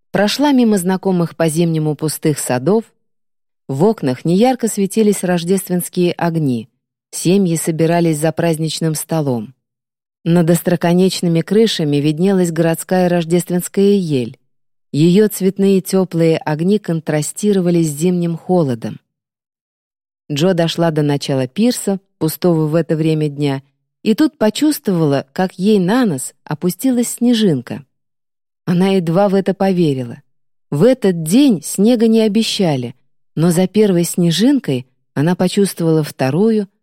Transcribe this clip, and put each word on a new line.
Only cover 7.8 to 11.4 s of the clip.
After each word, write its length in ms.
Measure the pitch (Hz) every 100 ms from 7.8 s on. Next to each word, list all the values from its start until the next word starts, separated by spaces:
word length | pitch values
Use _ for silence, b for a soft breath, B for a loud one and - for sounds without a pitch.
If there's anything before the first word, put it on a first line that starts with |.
| 160 170 170 151
за 140 | 160
праздничным 640 | 156 170 156 160 - 165
столом. 600 | 147 - 165 139 120 107 _ _ _ _ _ _ _
Над 260 | 170 175 165
остроконечными 880 | 175 - 175 175 175 185 - 175 165